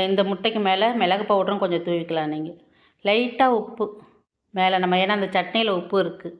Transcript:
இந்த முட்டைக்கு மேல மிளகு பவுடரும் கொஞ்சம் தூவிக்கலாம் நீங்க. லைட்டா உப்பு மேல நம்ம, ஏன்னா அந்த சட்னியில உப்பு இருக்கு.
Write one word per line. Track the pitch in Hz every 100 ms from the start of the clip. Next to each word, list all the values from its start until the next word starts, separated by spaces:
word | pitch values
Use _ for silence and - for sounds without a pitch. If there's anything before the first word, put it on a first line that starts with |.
இந்த | 190 196
முட்டைக்கு | 196 190 220 220
மேல | 196 190 226
மிளகு | 233 180 196
பவுடரும் | 208 202 190 202
கொஞ்சம் | 190 170
தூவிக்கலாம் | 175 170 170 160 156
நீங்க. | 151 160 170 _ _ _ _ 202
லைட்டா | 214 247 247 262
உப்பு | 233 139 - 208 - - _ _ _ _
மேல | 190 185 185
நம்ம, | 180 180
ஏன்னா | 190 208
அந்த | 185
சட்னியில | 185 180 226 220 180
உப்பு | 175 196
இருக்கு. | 165 - 170